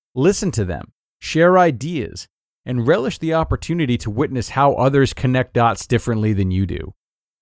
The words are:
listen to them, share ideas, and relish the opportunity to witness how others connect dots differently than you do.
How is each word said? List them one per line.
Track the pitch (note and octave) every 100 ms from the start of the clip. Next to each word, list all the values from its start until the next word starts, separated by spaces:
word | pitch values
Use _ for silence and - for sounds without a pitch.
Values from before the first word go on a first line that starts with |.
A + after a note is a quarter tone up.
| _ B2+
listen | D#3 G3+ F#3+
to | A#2 F2+
them, | D2+ - _ _ _
share | - D#3 F3 F#3
ideas, | F3 A#2 D3 E3+ - - - _ _ _ -
and | B2 A#2
relish | F#3+ B3 -
the | D#3+
opportunity | D#3+ D#3+ C3 - E3+ C#3 A#2+
to | A2+
witness | G#2+ D3+ C3 -
how | - C#3 -
others | C3 C#3 C3+
connect | - C3 B2+ B2 B2
dots | A#2 G#2 -
differently | A#2+ - A2 G#2+
than | G2+ F#2+
you | F#2 F#2+
do. | - - - _ _ _ _